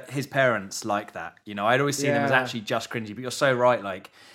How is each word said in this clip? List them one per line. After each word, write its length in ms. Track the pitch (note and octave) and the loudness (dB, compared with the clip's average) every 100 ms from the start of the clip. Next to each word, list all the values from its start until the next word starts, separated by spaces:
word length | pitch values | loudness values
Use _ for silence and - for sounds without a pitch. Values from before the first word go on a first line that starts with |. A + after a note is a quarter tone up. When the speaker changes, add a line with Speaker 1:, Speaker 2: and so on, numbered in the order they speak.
| - | 0
Speaker 1:
his 160 | C3+ B2 | -6 -2
parents 580 | C#3 C3 A2 F#2+ - A2 | 2 2 2 -4 -8 -4
like 260 | G#2 G#2+ | -4 -4
that. 220 | F2+ E2 - - | -10 -12 -14 -10
You 100 | G2+ | -2
know, 100 | G#2+ | 2
I'd 140 | B2+ | 4
always 160 | C#3+ C#3 | 2 0
seen 140 | C#3+ | 0
him 120 | C#3+ | 2
as 80 | C#3 | 4
Speaker 2:
Yeah. 80 | C3 | 2
Speaker 1:
actually 200 | B2 A#2+ | 2 -4
just 280 | G#2 A#2+ - | -4 -4 -4
cringy. 200 | A#2+ A2 | -8 -8
But 60 | G#2 | -8
you're 120 | B2+ | -8
so 220 | - C#3+ | 0 2
right. 300 | B2 B2 A#2 | 4 4 4
Like, 280 | G2 F#2+ - _ - | 0 -8 -12 _ -20